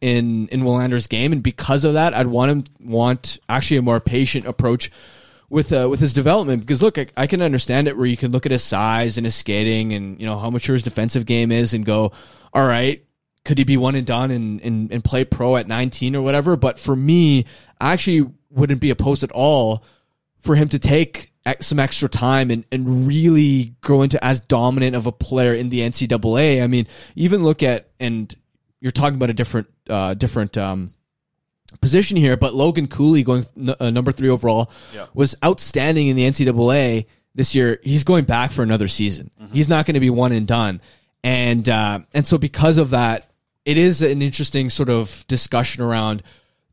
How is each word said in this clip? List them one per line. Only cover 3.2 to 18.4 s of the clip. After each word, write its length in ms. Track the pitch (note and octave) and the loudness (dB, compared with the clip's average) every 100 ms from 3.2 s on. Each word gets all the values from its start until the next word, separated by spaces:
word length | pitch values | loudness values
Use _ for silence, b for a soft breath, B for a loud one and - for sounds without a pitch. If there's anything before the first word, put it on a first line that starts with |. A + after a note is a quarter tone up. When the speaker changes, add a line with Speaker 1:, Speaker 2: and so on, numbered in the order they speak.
| - - - | -6 -10 -4
Speaker 1:
actually 280 | A#2+ - D3 | -4 0 0
a 40 | |
more 180 | A#2+ A#2 | 2 0
patient 460 | - A#2+ C3 C3+ B2 | 0 0 0 -2 -6
approach 440 | - B2 A#2+ - B B B B B B | -2 0 0 -4 B B B B B B
with, 220 | D3+ C#3+ | -2 0
uh, 140 | C3+ B2+ | 0 0
with 100 | C#3 | 2
his 120 | D3 | 0
development. 480 | A#2+ C3+ G3+ D#3 B2 | 2 2 2 2 -2
Because 200 | A2+ C3+ | -2 0
look, 160 | G#3+ D#3 | 0 0
I, 80 | C3 - | -6 -4
I 100 | C#3 | -2
can 140 | F#3 | 0
understand 440 | E3+ C3 - B2+ D3 | 0 0 0 0 0
it 80 | C3+ | 0
where 100 | B2 | -2
you 100 | A#2+ | 0
can 160 | B2+ | -2
look 140 | B2 C#3+ | -2 0
at 60 | |
his 100 | B2+ | -2
size 540 | - G2 A2 A2+ A#2 A2+ | -2 -2 0 0 -2 -2
and 60 | A2+ | -4
his 80 | |
skating 580 | G#2+ - G2+ A2 A2 A2 | -4 -4 -2 0 0 -2
and, 260 | G#2 G2 F2 | -6 -8 -10
you 80 | A2 | -8
know, 120 | G#2 | -6
how 100 | A2+ | -4
mature 240 | A#2+ - | -4 -2
his 80 | C3 | -2
defensive 420 | A2+ - A2+ C3 A2 | -2 -4 -2 -2 -2
game 260 | A#2 A#2 | 0 0
is 220 | A#2 A#2 | 0 0
and 100 | A2+ | -2
go, 280 | G#2+ G#2+ G#2+ B B B B | 0 0 0 B B B B
"All 120 | - C3+ | 0 2
right, 380 | A#2 B2+ C#3+ _ _ _ _ | 2 -2 -4 _ _ _ _
could 140 | - C#3 | -2 0
he 60 | |
be 120 | C3 C3+ | 2 2
one 180 | B2+ | 2
and 120 | C3+ B2 | -2 -2
done 240 | A#2+ C3 | -2 -2
and, 320 | B2 A2 G#2+ | -4 -4 -6
and, 280 | A#2 A2+ A2 | -4 -4 -4
and 140 | A#2 | -4
play 200 | - C3 | -2 -2
pro 320 | B2+ C3 B2 B2+ | -2 -2 0 0
at 120 | G2 | -2
nineteen 480 | A2+ B2+ - B2+ C#3 | -4 -4 -4 -4 -2
or 60 | |
whatever?" 340 | C3+ C#3+ D3+ D#3+ | 0 0 0 0
But 220 | C3 - | 0 -2
for 180 | - C3 | -2 0
me, 480 | C#3 F3 D#3+ C3+ A#2 B B B | 4 4 6 4 0 B B B
I 140 | C3+ | -2
actually 380 | F3 - E3 C3 - | 0 2 2 0 -4